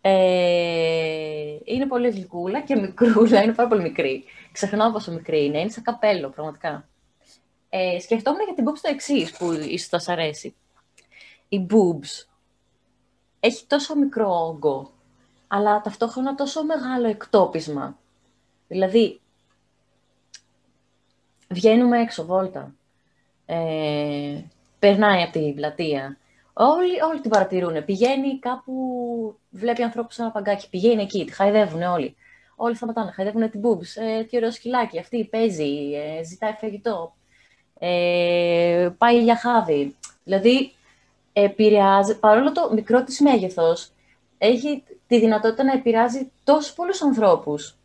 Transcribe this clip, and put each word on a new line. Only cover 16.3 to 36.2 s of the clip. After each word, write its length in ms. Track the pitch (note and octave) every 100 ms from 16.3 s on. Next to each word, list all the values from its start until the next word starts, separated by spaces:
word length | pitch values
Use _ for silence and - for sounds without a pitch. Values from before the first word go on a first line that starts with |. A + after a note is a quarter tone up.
τόσο 300 | C#4 C#4 D#4
μεγάλο 440 | D4+ D#4 B3+ B3+ A#3
εκτόπισμα. 880 | G#3 - G#3 F#3 E3 D3+ D3 C3+ - _ _ _ _ _ _ _
Δηλαδή, 520 | F#3 F#3+ G#3+ A3 - _ _ _ _ _ _ _ _ _ _ _ - _ _ _ _ _ _ _ _ _ _ _
βγαίνουμε 520 | F3+ A3 A3+ B3 A#3+
έξω, 240 | A#3 -
βόλτα. 500 | E3 F#3 F#3+ F#3 C3+ C#3 _ _ _ _ _ _ _
Ε, 960 | E3 E3 D#3 D3+ D3 D3 C#3+ C#3+ D3 - _ _ _
περνάει 440 | G3+ G3 G#3 F#3+
από 100 | E3+
την 220 | D#3+ D3+
πλατεία. 640 | C#3+ D3+ D#3 E3 C#3+ C3+ C#3 _ _ _
Όλοι, 480 | - A#3 D#4+ F4+ F4+ D#4
όλοι 100 | D#4
την 100 | B3
παρατηρούνε. 520 | G#3 F#3+ F#3 F3 D#3+
Πηγαίνει 560 | D3 F#3+ A#3+ C4+ C4+ C4+
κάπου, 340 | B3 B3 - C4 C4 B3 A#3+ A#3 A3 G#3 _
βλέπει 320 | F#3 A3+ A#3+
ανθρώπους 320 | B3 A#3 A#3
σε 80 | -
ένα 80 | A#3
παγκάκι. 380 | A3 G3+ G3+ -
Πηγαίνει 340 | F#3 G#3+ A3+
εκεί, 220 | G3 G3+
τη 80 | D#3+
χαϊδεύουνε 560 | - G3 G#3+ G3+ D#3+ F3
όλοι. 280 | F3 C3 _ _ _ _ _
Όλοι 180 | A#3 A3+
σταματάνε, 340 | A3+ A3+ G3
χαϊδεύουνε 380 | - G3 G#3+ A3
την 120 | G#3
boobs. 380 | A3+ G3 F3 -
«Ε, 220 | A3+ A3
τι 120 | A3+ A#3+
ωραίο 140 | A3+
σκυλάκι, 480 | A#3 A#3 B3 A3+ -
αυτή 260 | - A#3+
παίζει, 680 | G#3+ A3 A3+ F3 D3 C#3+ C#3+
ε, 280 | D3 D3+ D#3+